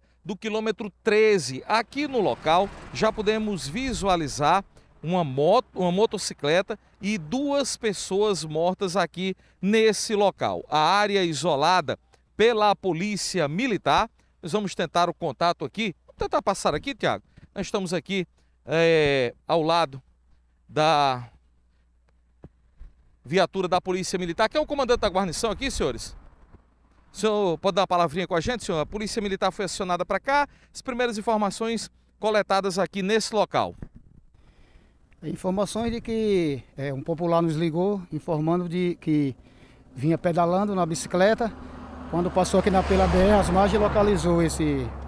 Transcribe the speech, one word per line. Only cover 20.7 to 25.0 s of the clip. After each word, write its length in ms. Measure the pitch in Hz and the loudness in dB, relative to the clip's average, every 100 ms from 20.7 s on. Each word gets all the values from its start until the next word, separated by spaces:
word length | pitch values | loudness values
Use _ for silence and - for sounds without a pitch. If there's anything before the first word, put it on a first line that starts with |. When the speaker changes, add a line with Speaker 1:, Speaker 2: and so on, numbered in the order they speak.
| 120 156 151 139 123 120 - _ _ _ _ _ _ _ _ _ _ - _ _ - - _ _ _ | 0 2 4 2 0 -8 -20 _ _ _ _ _ _ _ _ _ _ -20 _ _ -20 -20 _ _ _
Speaker 1:
viatura 440 | 120 175 170 190 185 | -2 0 2 0 0
da 120 | 180 | 0
polícia 380 | 185 185 180 185 | 0 -4 -4 -4
militar. 300 | 175 170 220 | -4 0 0
Quem 100 | 302 | 0
é 40 | |
o 40 | 302 | -2
comandante 340 | 285 240 | -2 0
da 80 | 233 | 0